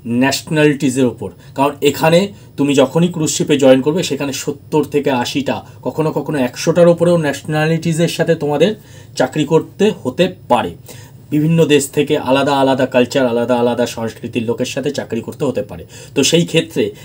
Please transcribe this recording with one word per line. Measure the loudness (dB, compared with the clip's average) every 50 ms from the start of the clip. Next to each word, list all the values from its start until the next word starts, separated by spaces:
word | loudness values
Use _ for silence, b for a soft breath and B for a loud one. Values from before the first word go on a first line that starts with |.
| -8
ন্যাশনালিটিজের | -4 0 0 2 2 0 -2 -4 -2 0 2 4 4 2 2 0 -2 0 2 0
উপর, | 0 0 -4 -8 -12 -12 B B B B
কারণ | -2 -2 -2 -2 0 0
এখানে | 0 0 0 2 2 4 4 2 0 -4 B B B B
তুমি | -2 -2 2 4
যখনই | 4 2 2 2 2 0 0
cruise | 0 -2 -4 -4
শিপে | -2 -2 -2 0 2 4
join | 6 6 6 6
করবে, | 4 0 0 -2 -2
সেখানে | -4 -4 -6 -6 -6 -8
সত্তর | -8 -8 -8 -8 -10 -8 -4 -2 -2 -2
থেকে | 0 -2 -2 0 0
আশিটা, | 0 0 -2 -2 -4 -4 -4 -4 -6 -6 -8 B B B B
কখনো | -6 -4 -2 -2 -2 -4
কখনো | -4 -6 -4 -2 -2
একশোটার | -2 -2 -4 -4 -4 0 2 4 6 6
উপরেও | 4 4 2 2 2
ন্যাশনালিটিজের | 2 0 -2 -4 -4 -6 -4 -2 0 0 0 0 0 -2 -2 0 0 0 0
সাথে | 0 0 0 0 0
তোমাদের | 0 0 -2 0 2 2 2 0 -2 B B B B B B B
চাকরি | -4 -2 -2 -2 -2 -2
করতে | 0 0 0 0 -2 -2 0 0 0 0 -2 -6
হতে | -6 -2 0 0 -2 -2 -6 -4 0
পারে। | 0 0 0 -2 -8 -12 -18 B B B B B B B -8 -4
বিভিন্ন | -2 0 0 2 2 2 4
দেশ | 4 4 2 2 0 -2
থেকে | -2 -2 0 -2 -2
আলাদা | 0 0 0 0 2 2 2
আলাদা | 2 2 2 2 2 0
culture, | 0 2 2 2 2 0 0 0
আলাদা | 0 0 0 0 0 0
আলাদা | 0 0 0 0 0 -2
সংস্কৃতির | -4 -4 -6 -8 -8 -8 -10 -12 -8 -6 -4 -4
লোকের | -4 -4 -4 -6
সাথে | -6 -6 -6 -6 -6
চাকরি | -6 -6 -8 -6 -6 -8
করতে | -8 -8 -8 -6 -4
হতে | -4 -4 -4 -6
পারে। | -8 -10 -16 -16 -18 B B B B B
তো | 0 2
সেই | 4 4 2 2
ক্ষেত্রে | 2 0 -2 -2 -2 -2 -2 -2 -2 -4 B B